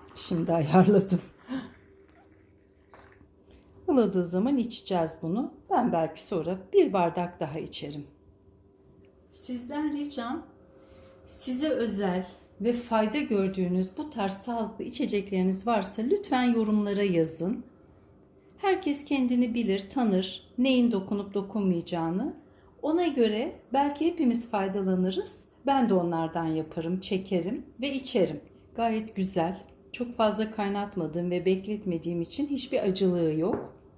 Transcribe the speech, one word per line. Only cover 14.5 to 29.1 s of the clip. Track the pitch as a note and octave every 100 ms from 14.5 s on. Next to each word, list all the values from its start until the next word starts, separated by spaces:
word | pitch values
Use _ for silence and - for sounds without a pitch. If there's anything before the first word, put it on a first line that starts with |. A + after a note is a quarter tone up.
| A#3 A3 -
içecekleriniz | - - A3+ G#3 F#3+ F#3+ F#3 F#3+ A#3+
varsa | A3 F#3+ -
lütfen | A#3+ G4+ - B3+
yorumlara | B3 A3+ G#3+ G#3+ G3+ G3
yazın. | G3+ E3+ D#3+ - F3 C4+ - - - - - - - - - -
Herkes | G4 F#4 D4 C#4+ -
kendini | C#4 B3 B3 A#3+
bilir, | A#3 G3+ G3 -
tanır, | C#4 A3+ F#3 F#3 - - -
neyin | C4+ B3 A#3
dokunup | G3+ F#3+ G3+ G3+
dokunmayacağını. | G3+ G3 G#3+ F#3+ E3+ E3 E3+ E3 F#3 D4 - - - - -
Ona | D4 E4 E4+
göre | C4 A3 G#3+ D#4+ - -
belki | C4 C#4+ C#4+ E4
hepimiz | F4 B3+ A#3 -
faydalanırız. | G3+ G3 G3 F#3+ F#3 F#3 E4+ A4 - - _ C4+
Ben | C4+ A3
de |
onlardan | F#3 E3+ E3 D#3+ E3+ E3
yaparım, | D#3+ D#3 E3+ E3 F#3+
çekerim | - F#3+ - F3+ E3+ C#4+ - -
ve | C#4
içerim. | C4+ - A3 D#3+ D3 - - - -
Gayet | A3+ A3 A3